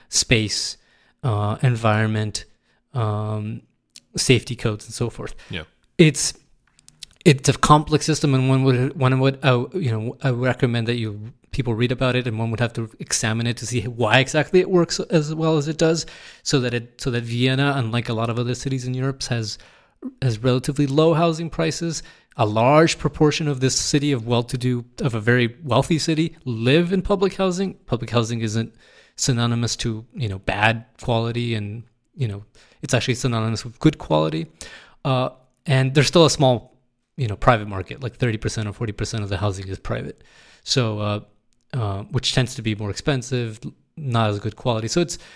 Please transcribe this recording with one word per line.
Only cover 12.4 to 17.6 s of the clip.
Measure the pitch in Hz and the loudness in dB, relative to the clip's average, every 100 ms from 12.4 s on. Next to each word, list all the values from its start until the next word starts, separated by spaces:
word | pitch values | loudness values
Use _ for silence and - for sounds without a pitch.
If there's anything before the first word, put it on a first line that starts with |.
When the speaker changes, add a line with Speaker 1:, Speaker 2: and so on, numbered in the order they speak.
| 113 | -4
Speaker 1:
would | 110 | -2
have | 120 | -2
to | - 113 - | -4 -10 -10
examine | - - 113 113 117 | -6 -2 -2 -2 -2
it | 120 | -4
to | 107 | -4
see | 120 | -4
why | 104 117 110 120 | -4 -2 4 4
exactly | 135 156 143 185 | 4 0 4 4
it | 180 | 4
works | 180 165 - | 2 2 -2
as | - 165 147 | 0 0 0
well | 160 160 160 | -2 0 0
as | 147 | 0
it | 156 | 0
does, | 160 165 - - - - | 2 2 -4 -14 -20 -14
so | - 143 | -2 0
that | 123 | 0
it, | 120 117 - | -2 -6 -8
so | 139 | -4
that | 120 | -4
Vienna, | 117 120 127 131 | -2 0 2 2